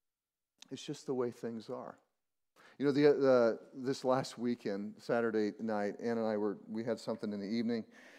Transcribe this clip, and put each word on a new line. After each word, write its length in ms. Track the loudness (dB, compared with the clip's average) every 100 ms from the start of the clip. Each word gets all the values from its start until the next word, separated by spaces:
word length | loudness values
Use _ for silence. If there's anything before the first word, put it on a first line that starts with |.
| _ _ _ _ _ _ -16
It's 120 | -14
just 240 | -10 -10 -6
the 80 |
way 160 | -2 -2
things 380 | -4 -10 -10 -10
are. 280 | -12 -12 -18 _ _ _ _ _ _ -18 -2
You 80 | 2
know, 60 |
the, 100 | 6
the, 560 | 6 8 6 8 6 2 -8 -8
this 280 | -4 -2
last 340 | 2 0 0 -4
weekend, 560 | -4 -2 -4 -6 -8 -10
Saturday 540 | -2 0 2 2 0 -2
night, 340 | -4 -2 -2 -4
Ann 160 | -4 -2
and 80 | -2
I 100 | 0
were, 220 | -2 -4 -8
we 140 | -8
had 160 | -4 -4
something 340 | -6 -6 -6
in 60 | -6
the 80 | -4
evening, 380 | -2 -2 -2 -6 -18 -20